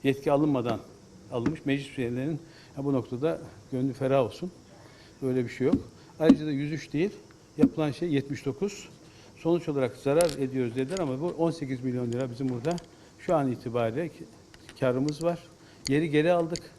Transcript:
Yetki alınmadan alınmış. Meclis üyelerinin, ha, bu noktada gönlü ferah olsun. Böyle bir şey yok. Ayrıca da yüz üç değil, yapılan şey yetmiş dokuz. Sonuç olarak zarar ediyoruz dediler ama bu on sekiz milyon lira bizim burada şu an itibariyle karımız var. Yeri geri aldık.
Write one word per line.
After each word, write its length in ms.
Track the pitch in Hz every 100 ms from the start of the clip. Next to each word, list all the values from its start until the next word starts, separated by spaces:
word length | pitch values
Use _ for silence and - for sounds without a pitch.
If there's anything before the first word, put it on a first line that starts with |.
Yetki 280 | 139 135 160
alınmadan 480 | 143 151 135 117 107 - - - - -
alınmış. 340 | 123 120 160 143
Meclis 320 | 139 139 -
üyelerinin, 400 | 120 123 139 147 - - - 143
ha, 80 |
bu 80 | 139
noktada 480 | 135 - 120 156 160 151 - -
gönlü 200 | 127 135
ferah 320 | 120 135 139
olsun. 260 | 110 - 180 - - - - - - -
Böyle 220 | 131 127
bir 40 | 120
şey 180 | - 131
yok. 100 | - - - - -
Ayrıca 260 | 160 151 156
da 40 |
yüz 220 | 139 147
üç 200 | 156 -
değil, 180 | 143 196 - - - - -
yapılan 320 | 135 - 151
şey 180 | - 175
yetmiş 380 | 139 139 139 139
dokuz. 420 | 131 202 - - - - - - -
Sonuç 320 | 165 175 165
olarak 280 | 139 123 -
zarar 420 | 139 151 175 143
ediyoruz 380 | 135 131 123 120
dediler 220 | 135 190
ama 220 | 151 131
bu 60 | 170
on 240 | - 165
sekiz 340 | 160 135 127
milyon 280 | 131 123 120
lira 180 | 120 131
bizim 180 | 117 131
burada 280 | 120 139 175 - - - -
şu 160 | -
an 180 | 165 135
itibariyle 580 | 117 120 117 117 120 165 - - - - - - -
karımız 440 | 131 127 147 147
var. 140 | 165 165 - - - - -
Yeri 220 | 139 160
geri 220 | 151 160
aldık. 300 | 175 165 170 -